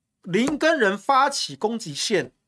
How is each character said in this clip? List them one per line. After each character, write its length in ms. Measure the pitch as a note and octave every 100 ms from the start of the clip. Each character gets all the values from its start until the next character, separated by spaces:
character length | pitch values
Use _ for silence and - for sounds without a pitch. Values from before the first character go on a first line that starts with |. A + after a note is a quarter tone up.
| _ _
林 360 | - F3+ C4+ D4
耕 200 | D#4 D#4+
仁 200 | G3+ G3+
发 320 | - C4 C#4
起 260 | C#4 - C#3
攻 220 | G#3+ A#3
击 160 | E3
线， 380 | C#3 - F#3+ - _